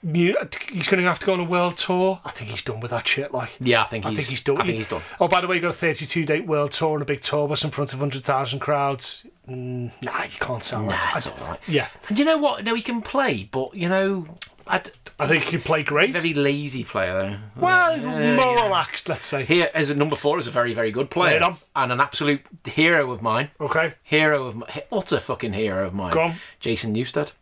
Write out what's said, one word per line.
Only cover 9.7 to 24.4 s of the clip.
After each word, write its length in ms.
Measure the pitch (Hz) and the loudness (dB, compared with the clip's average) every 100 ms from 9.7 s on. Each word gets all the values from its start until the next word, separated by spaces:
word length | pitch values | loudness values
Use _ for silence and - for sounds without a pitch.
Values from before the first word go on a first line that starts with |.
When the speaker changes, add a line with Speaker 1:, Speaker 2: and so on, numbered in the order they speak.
| 127 120 - | -6 -8 -8
Speaker 1:
nah, 220 | 123 - | -8 -6
you 60 | - - | -6 -8
can't 240 | - 120 | -6 -4
sell 180 | - 117 | -2 -2
Speaker 2:
Nah, 80 | 104 | -2
Speaker 1:
that. 220 | 95 - | -2 -2
Speaker 2:
it's 140 | - - | -2 -4
Speaker 1:
I, 20 | |
Speaker 2:
all 180 | - - | -6 -10
right. 100 | 85 - | -10 0
Speaker 1:
yeah. 180 | 147 - - - | 0 0 -8 -4
Speaker 2:
And 100 | 208 | 0
you 60 | |
know 140 | 294 320 | 2 4
what? 260 | 285 - | 2 0
No, 100 | 214 | -2
he 80 | 233 | -2
can 180 | 220 240 | -2 -4
play, 460 | 214 269 262 127 98 | -2 0 0 0 -4
but, 220 | 131 127 | -4 -4
you 140 | 196 170 | -2 0
know, 380 | 190 196 196 160 170 - - - | 2 2 -2 -6 -12 -14 -14 -2
I 100 | 185 | -2
d-, 120 | - - - - | -2 -14 -20 -4
Speaker 1:
I 80 | 143 | 2
think 180 | 160 | 2
he 60 | - | 2
can 100 | 160 | -4
play 200 | - 156 | 0 0
great. 280 | 143 147 196 | 2 4 4
Speaker 2:
very 240 | 254 165 | 2 0
lazy 500 | 147 143 143 147 127 | 2 2 0 -2 -6
player, 280 | 117 104 95 92 95 101 107 | -4 -2 -2 0 -2 -6 -10
though. 60 | - | -2
Speaker 1:
Well, 360 | 349 370 349 320 | 2 4 4 2
Speaker 2:
Yeah, 360 | 240 254 240 240 | -2 0 2 4
Speaker 1:
more 180 | 254 | 6
Speaker 2:
yeah. 100 | 240 | 4
Speaker 1:
relaxed, 440 | 220 185 151 - - | 4 2 0 -4 -6
let's 180 | 151 - | -4 -2
say. 180 | 139 | -4
Speaker 2:
Here, 240 | 127 170 165 | 2 4 4
as 160 | 160 143 | 2 0
a 60 | 143 | 2
number 180 | 151 147 | 0 0
four, 220 | 147 165 | 0 0
is 80 | 120 | 0
a 40 | |
very, 220 | 127 120 | 0 0
very 160 | 110 113 | 0 -2
good 200 | 107 139 | 0 -2
player. 300 | - 175 156 | 2 4 4
Speaker 1:
Right 20 | |
on. 140 | 175 170 - | 2 0 -8
Speaker 2:
And 180 | - 127 | -2 0
an 80 | 123 | 2
absolute 420 | 139 - 147 143 - - | 2 2 0 0 -4 -16
hero 460 | - - 156 170 135 | -8 2 4 4 2
of 120 | 120 | -2
mine. 280 | 113 110 143 _ | 0 0 -2 _
Speaker 1:
Okay. 340 | 147 160 160 - | -2 0 0 -4
Speaker 2:
Hero 420 | - 151 156 147 | 0 4 4 4